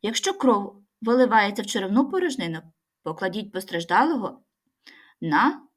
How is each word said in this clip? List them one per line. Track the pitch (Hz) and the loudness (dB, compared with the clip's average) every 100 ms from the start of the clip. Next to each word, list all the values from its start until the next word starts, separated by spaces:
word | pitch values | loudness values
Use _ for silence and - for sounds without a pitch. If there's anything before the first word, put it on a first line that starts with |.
Якщо | 208 226 381 | -4 -4 -4
кров | 381 262 208 202 - _ _ | 0 2 2 0 -12 _ _
виливається | 226 247 254 220 202 202 | 0 4 6 4 2 -2
в | 202 | -6
черевну | 226 190 208 277 | -4 0 2 2
порожнину, | 370 359 262 170 160 - _ _ _ | 0 -2 -2 -6 -6 -12 _ _ _
покладіть | - 165 190 190 208 | -10 -6 -4 -4 -8
постраждалого | 185 - 170 170 180 285 294 196 - _ _ _ _ - - _ _ | -10 -6 -8 0 2 2 0 -4 -10 _ _ _ _ -20 -20 _ _
на | 165 151 247 - _ | -2 2 2 0 _